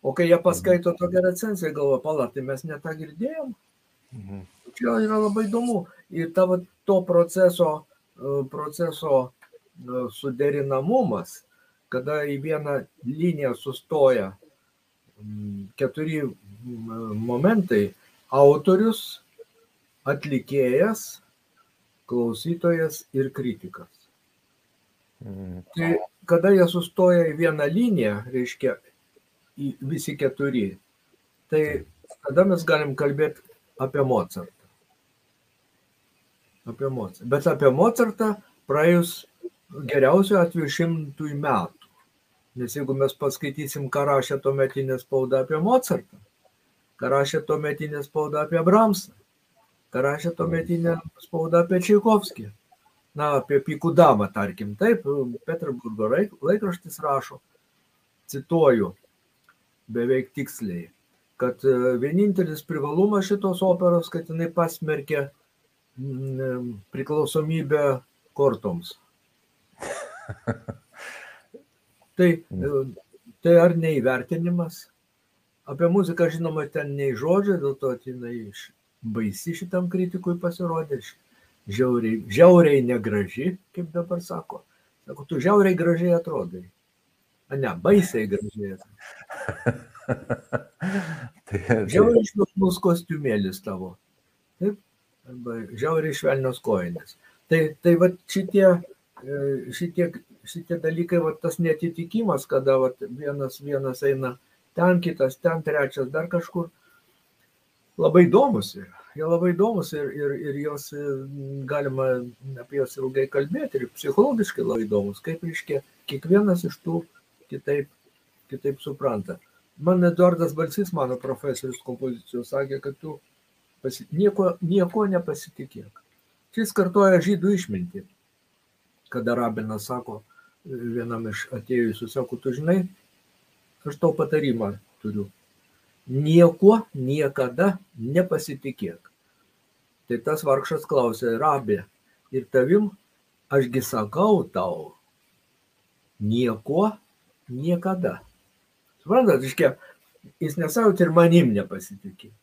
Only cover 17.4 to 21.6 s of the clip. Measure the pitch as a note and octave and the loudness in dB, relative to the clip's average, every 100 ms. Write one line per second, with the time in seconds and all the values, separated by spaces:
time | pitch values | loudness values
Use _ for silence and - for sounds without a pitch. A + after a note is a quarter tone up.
17.4 | E3+ A3+ F#3 A2 G2+ - _ _ _ C3+ | 2 2 2 0 0 -4 _ _ _ 6
18.4 | C#3+ D3 D3 F#3 A3 A3 - - _ _ | 8 8 4 4 4 0 -8 -16 _ _
19.4 | - _ _ _ _ _ - C#3 D3+ C3+ | -20 _ _ _ _ _ -6 -4 -2 -6
20.4 | - C#3 B2+ C3 G3 G#3+ - - _ _ | -2 0 2 4 2 0 -10 -18 _ _
21.4 | _ _ | _ _